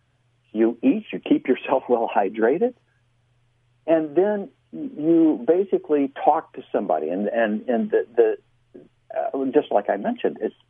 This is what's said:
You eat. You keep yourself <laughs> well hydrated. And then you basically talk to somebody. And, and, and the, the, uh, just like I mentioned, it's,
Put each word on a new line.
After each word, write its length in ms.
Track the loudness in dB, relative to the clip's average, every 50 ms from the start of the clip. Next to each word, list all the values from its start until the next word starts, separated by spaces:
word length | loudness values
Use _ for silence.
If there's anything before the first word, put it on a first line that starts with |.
| _ _ _ _ _ _ _ _ _ _
You 260 | -2 0 0 0 0 0
eat. 240 | 0 0 0 0 -2 -8
You 80 | -12 -6
keep 280 | -2 0 0 0 2
yourself 360 | 0 -2 -2 -2 -2 -2 -2 0
<laughs> 40 | 0
well 200 | 0 0 0 0 0
hydrated. 600 | 0 0 0 0 0 2 2 2 2 0 -2 -4 _ _ _ _ _ _ _ _ _ _ _ _ _ _ _ _ _ _ _ _ _ -4
And 280 | 0 0 0 0 0 0
then 340 | 2 2 2 0 -2 -6 -10 _ _ _ _
you 720 | -12 -12 -10 -10 -8 -4 0 4 4 6 6 4 2 2 2
basically 640 | 2 2 2 2 0 -2 -2 0 0 0 0 0 -2 -4 -2 2
talk 300 | 2 2 2 0 -8 -14
to 100 | -18 -10 -6
somebody. 380 | -4 -4 -2 -2 -2 -2 -2 -4
And, 180 | -4 -4 -4
and, 400 | -2 -2 0 0 0 -2 -2 -2
and 240 | -2 -2 -2 0 0
the, 140 | 0 0 -2 0 2
the, 220 | 2 2 2 2 -2 _ _ _ _ _ _ -20 -20 -20 _ _ _ _ -12 -8
uh, 280 | -6 -6 -4 -4 -4 -2 0
just 200 | 0 0 0 2
like 180 | 0 0 0 0
I 80 | -4
mentioned, 400 | -4 -4 -6 -6 -4 -4 -4 -4 -4
it's, 140 | -8 -8 -8 _ _ _